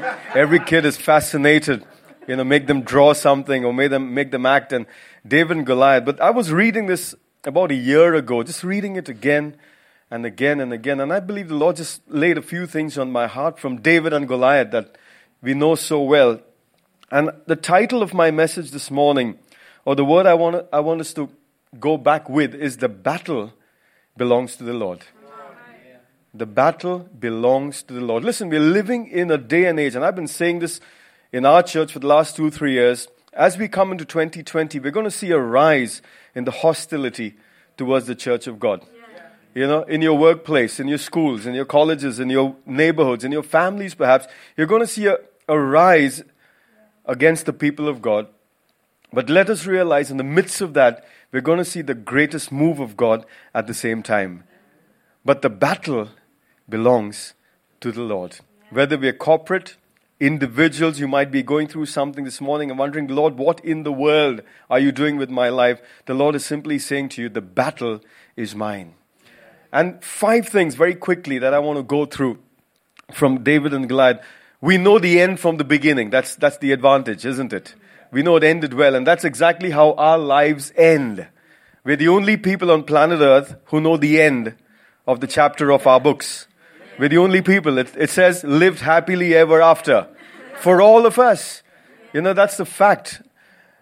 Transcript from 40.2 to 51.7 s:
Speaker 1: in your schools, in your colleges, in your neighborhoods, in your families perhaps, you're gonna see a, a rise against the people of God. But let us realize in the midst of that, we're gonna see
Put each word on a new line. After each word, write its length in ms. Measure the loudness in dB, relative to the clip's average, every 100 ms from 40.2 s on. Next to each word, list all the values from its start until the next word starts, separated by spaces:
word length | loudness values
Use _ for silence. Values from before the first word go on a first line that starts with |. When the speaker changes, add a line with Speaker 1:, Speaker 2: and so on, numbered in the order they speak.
| 4 2 0 -2 -2 -4
Speaker 1:
in 80 | -6
your 120 | -6
schools, 480 | -4 -2 -2 -2 -6
in 80 |
your 100 | -8
colleges, 560 | -2 2 2 0 -4 -6
in 100 | -2
your 240 | 0 0 -4
neighborhoods, 600 | -8 0 2 2 0 0
in 80 | -4
your 100 | -6
families 540 | -2 -2 -2 -4 -10 -2
perhaps, 320 | 2 2 2 -20 -12 -4
you're 120 | 0
gonna 180 | 0 0
see 200 | -2 0
a, 120 | 0 -4 _ -2
a 100 | 0
rise 640 | 2 4 6 6 4 -4 -16 _ _ _ _ _ _ _ -8
against 400 | 0 2 2 -4
the 60 |
people 360 | -4 -4 -4 -6
of 120 | -4
God. 280 | -2 -2 -2 _ _ _ _ _ _ _ _
But 160 | -6 0
let 220 | 2 2
us 160 | -2 -2
realize 460 | -2 0 0 -2
in 40 | -6
the 60 |
midst 380 | -4 -2 -2 -4
of 140 | -4
that, 300 | 2 2 2 -8 _ _
we're 80 | -6
gonna 240 | -2 -2
see 180 | -2